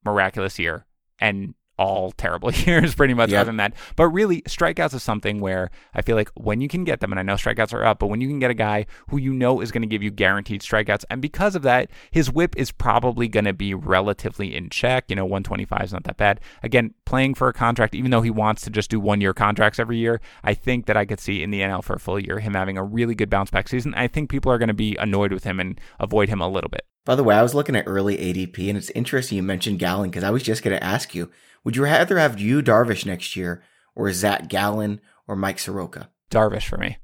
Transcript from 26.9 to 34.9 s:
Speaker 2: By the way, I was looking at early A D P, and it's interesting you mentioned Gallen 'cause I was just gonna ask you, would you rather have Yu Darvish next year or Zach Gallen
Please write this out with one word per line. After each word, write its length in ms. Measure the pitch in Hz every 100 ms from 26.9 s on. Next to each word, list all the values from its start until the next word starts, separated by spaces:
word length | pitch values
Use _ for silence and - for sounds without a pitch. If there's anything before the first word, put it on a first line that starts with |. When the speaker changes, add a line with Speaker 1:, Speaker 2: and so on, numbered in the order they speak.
| _ -
Speaker 2:
By 100 | 131
the 80 |
way, 120 | 123 104
I 60 |
was 140 | 120 139
looking 220 | 147 123
at 100 | -
early 320 | 95 101 101
A 140 | 90
D 140 | 90 90
P, 220 | - 92
and 80 | 101
it's 120 | -
interesting 480 | - 139 135 123 101
you 60 |
mentioned 360 | 92 92 107 98
Gallen 320 | 87 92 98
'cause 140 | 87 92
I 40 |
was 140 | 120
just 180 | 127 110
gonna 140 | 110 95
ask 340 | 92 101 - 87
you, 160 | 85 _ _ _
would 120 | - 113
you 80 |
rather 340 | 143 160 180 185
have 220 | 151 107
Yu 220 | 104 139
Darvish 440 | 127 110 117 101 -
next 300 | 87 - -
year 280 | 90 87 _ _ _ -
or 160 | 104
Zach 340 | 90 104 101 -
Gallen 540 | 95 101 107 104